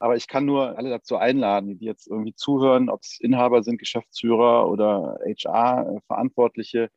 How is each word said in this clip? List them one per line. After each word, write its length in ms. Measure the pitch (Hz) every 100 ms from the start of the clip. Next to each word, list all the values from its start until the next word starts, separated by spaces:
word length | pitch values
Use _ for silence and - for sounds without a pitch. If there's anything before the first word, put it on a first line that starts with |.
aber 160 | 117 120
ich 100 | -
kann 180 | 135
nur 320 | 143 139 131 110
alle 140 | 127
dazu 260 | 120 - 110
einladen, 640 | 110 135 110 101 101 95
die 60 |
jetzt 240 | 110 104 -
irgendwie 260 | 107 110
zuhören, 560 | - - 139 135 127 127
ob 120 | 104
es 160 | - -
Inhaber 420 | 120 127 123 120
sind, 160 | 107 117
Geschäftsführer 920 | - 117 - - 117 113 120 117 110
oder 520 | 101 107 101 76 -
H-R-Verantwortliche, 1700 | - 107 - 98 120 127 117 101 - 101 127 - 117 - 110 117 113